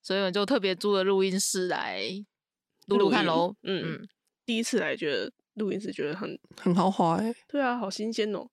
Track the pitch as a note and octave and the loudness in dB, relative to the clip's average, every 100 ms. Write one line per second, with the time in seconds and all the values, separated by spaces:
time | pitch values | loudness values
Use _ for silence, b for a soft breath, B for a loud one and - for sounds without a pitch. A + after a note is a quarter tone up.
0 | - F#3+ F#3+ F#3 G3+ C4 F#3+ F3+ G#3 G3 | -2 0 0 0 2 2 2 0 2 2
1 | F#3+ G3 F#3+ F#3+ - G3 F3+ E3 - F#2+ | 4 4 4 2 0 0 -2 -2 -4 -4
2 | G#2 F#3+ G#3 _ _ _ _ _ - G3+ | -6 -8 -14 _ _ _ _ _ 0 4
3 | G3 A3+ G3+ E3 F3 G#3 - F#3+ - A3 | 4 4 4 2 2 -2 -4 -4 -4 -8
4 | - _ _ _ - A3+ A#3 A#3 - C#3 | -12 _ _ _ -6 -4 0 0 0 -2
5 | D#3 B2+ - _ _ - G#3 F#3 G#3+ G3 | -2 -2 -4 _ _ -6 -4 -4 -6 -6
6 | D3 E3+ G#3 - _ - - F3 F#3 F#3+ | -6 -6 -8 -12 _ -4 2 4 4 4
7 | F3 E3+ A3 A#3+ _ C#4+ C4 B3 G3+ F#3+ | 2 2 0 -6 _ -2 0 -2 -4 -4
8 | G#3+ A3+ G#3+ G3 - | -6 -2 -2 -2 -8